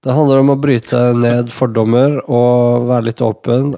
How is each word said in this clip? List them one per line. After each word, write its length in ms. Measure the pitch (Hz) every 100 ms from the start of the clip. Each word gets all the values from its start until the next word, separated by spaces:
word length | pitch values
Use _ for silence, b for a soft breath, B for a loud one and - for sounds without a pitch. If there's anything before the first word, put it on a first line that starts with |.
Det 100 | 135
handler 260 | 131 147 135
om 100 | 139
å 120 | 139
bryte 540 | 143 120 - 123 123 120
ned 280 | 120 120 120
fordommer 680 | - 123 113 110 117 135 147 -
og 580 | 120 123 123 120 120 120
være 160 | 123 113
litt 120 | 113
åpen, 560 | 117 107 - 120 143